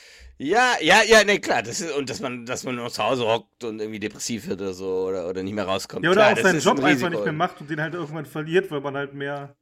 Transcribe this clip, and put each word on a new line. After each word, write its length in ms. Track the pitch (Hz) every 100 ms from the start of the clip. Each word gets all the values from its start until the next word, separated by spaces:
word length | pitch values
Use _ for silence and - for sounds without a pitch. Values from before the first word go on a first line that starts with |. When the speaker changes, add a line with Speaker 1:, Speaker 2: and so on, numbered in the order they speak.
| - - - -
Speaker 1:
Ja, 340 | 135 208 254 240
ja, 200 | 156 196
ja, 200 | 214 220 202
nee, 140 | 202
klar. 220 | - 135
Das 180 | 110 113
ist, 100 | 165 143
und 140 | 131
dass 100 | -
man, 240 | 131 123 117
dass 180 | 120
man 120 | 143 120
nur 140 | 117
zu 140 | -
Hause 220 | 107 131 113
hockt 380 | 113 - _
und 160 | 120 110
irgendwie 200 | 107 110
depressiv 480 | 104 - - 117 156
wird 140 | 92
oder 120 | 98
so 320 | 90 95 92 92
oder, 200 | 95 87
oder 140 | 92
nicht 100 | 95
mehr 120 | 104 92
rauskommt. 380 | 95 - -
Speaker 2:
Ja, 80 | 165
oder 100 | 190
Speaker 1:
Klar, 80 | 214
Speaker 2:
auch 40 | 214
Speaker 1:
das 80 |
Speaker 2:
seinen 140 | 196 165
Speaker 1:
ist 60 | 135
Speaker 2:
Job 120 | 254
Speaker 1:
ein 40 | 269
Speaker 2:
einfach 60 |
Speaker 1:
Risiko. 180 | 143 -
Speaker 2:
nicht 140 | 175
mehr 100 | -
macht 280 | 156 175 -
und 80 | 143
den 120 | 156
halt 120 | 156
irgendwann 320 | 175 160 156 147
verliert, 460 | 156 156 170 190
weil 80 | 147
man 160 | 139 139
halt 180 | 143
mehr 440 | 139 143 143 139 _